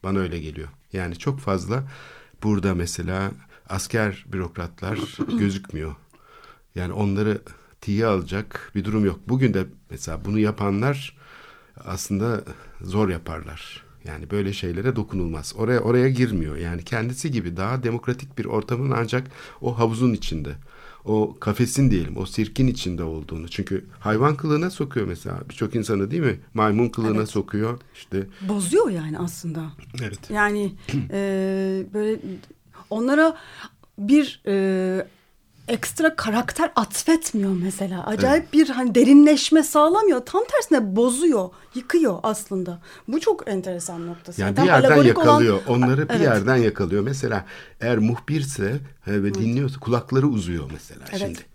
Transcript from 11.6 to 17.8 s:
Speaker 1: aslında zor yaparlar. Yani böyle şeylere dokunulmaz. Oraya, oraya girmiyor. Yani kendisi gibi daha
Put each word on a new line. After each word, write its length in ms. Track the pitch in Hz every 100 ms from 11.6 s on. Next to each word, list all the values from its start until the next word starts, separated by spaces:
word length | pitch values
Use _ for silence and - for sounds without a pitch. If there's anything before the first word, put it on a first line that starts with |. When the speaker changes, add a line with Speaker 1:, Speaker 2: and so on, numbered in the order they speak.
| _ -
Speaker 1:
aslında 600 | 95 95 - 101 113 110 - - - -
zor 260 | 92 101 104
yaparlar. 800 | 85 82 82 76 78 - - - -
Yani 260 | - 78 78
böyle 220 | 104 98
şeylere 440 | 101 87 87 117 131
dokunulmaz. 580 | 98 98 87 80 76 -
Oraya, 240 | 110 123
oraya 280 | 110 123 131
girmiyor. 480 | 127 123 101 78 73
Yani 280 | 85 85
kendisi 460 | 82 117 117 127 160
gibi 260 | 123 87 87
daha 260 | 98 131